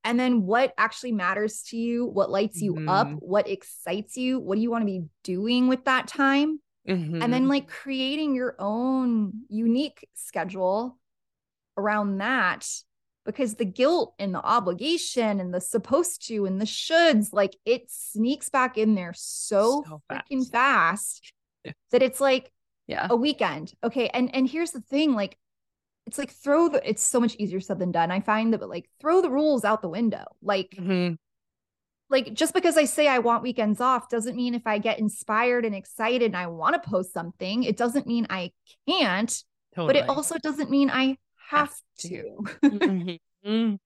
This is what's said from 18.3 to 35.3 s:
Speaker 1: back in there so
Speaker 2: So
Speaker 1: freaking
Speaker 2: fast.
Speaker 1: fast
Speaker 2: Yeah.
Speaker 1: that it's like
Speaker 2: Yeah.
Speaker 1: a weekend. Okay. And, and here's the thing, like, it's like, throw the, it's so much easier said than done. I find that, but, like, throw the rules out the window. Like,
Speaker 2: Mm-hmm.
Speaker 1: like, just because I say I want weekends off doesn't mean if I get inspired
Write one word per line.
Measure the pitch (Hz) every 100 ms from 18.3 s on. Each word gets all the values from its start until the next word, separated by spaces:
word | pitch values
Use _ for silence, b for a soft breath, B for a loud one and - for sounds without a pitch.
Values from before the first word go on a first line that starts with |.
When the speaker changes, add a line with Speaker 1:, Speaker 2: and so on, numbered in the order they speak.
| 294 -
Speaker 1:
back | 277 254 247
in | 220
there | 208 175 175
so | - - - 202 220 285 277
Speaker 2:
So | 156 _
Speaker 1:
freaking | - - 269 254
Speaker 2:
fast. |
Speaker 1:
fast | 233 262 247 165 196 - - - _ _ _
Speaker 2:
Yeah. | - 151 _
Speaker 1:
that | 247
it's | 262 262
like | 277 262 262 _ _ _ -
Speaker 2:
Yeah. | - 185
Speaker 1:
a | 240
weekend. | 277 294 196 135 165 -
Okay. | 233 254 233
And, | 240 254 269
and | 262
here's | 311 339
the | 254
thing, | - 277 311 240
like, | 196 - _ _ _ _ _ _ -
it's | -
like, | 277
throw | - 285 294 339
the, | 294 -
it's | 208
so | - 247
much | 233 -
easier | 202 185
said | 185 196
than | 180
done. | 170 165
I | 185
find | 202 220 226
that, | 220
but, | 95
like, | 175 - _
throw | 294 359
the | 349
rules | 262 302 277 208
out | 214
the | 185
window. | 170 233 - - _
Like, | - 196 185 -
Speaker 2:
Mm-hmm. | 180 185 180 165 _ _ _ _ _ _ _ _ _
Speaker 1:
like, | 269 226 214
just | 320
because | 370 359 311
I | 302
say | - 294
I | 254
want | 233 233
weekends | 247 247 214 208
off | 247 254 -
doesn't | 233 220 247
mean | 247
if | 240 226
I | 208
get | 220 -
inspired | 214 - -